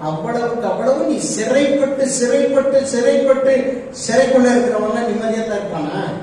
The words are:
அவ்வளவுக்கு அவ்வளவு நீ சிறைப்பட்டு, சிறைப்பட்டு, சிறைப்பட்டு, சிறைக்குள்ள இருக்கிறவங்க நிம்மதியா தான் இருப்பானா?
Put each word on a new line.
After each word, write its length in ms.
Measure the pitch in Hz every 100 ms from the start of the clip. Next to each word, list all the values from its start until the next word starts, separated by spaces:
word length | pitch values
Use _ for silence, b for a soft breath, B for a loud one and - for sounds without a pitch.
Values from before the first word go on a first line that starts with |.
| 156
அவ்வளவுக்கு 560 | 160 233 240 233 233 208
அவ்வளவு 320 | - 233 285 320
நீ 80 | 220 165
சிறைப்பட்டு, 680 | 208 226 262 285 277 269 262 262 -
சிறைப்பட்டு, 600 | 240 277 285 269 262 269 262
சிறைப்பட்டு, 640 | 233 247 233 269 262 269 262 262 233 - -
சிறைக்குள்ள 440 | - 233 254 262 240
இருக்கிறவங்க 480 | 240 240 214 214 233 233
நிம்மதியா 340 | - 226 220 220
தான் 120 | 202
இருப்பானா? 420 | 202 165 151 190 170 -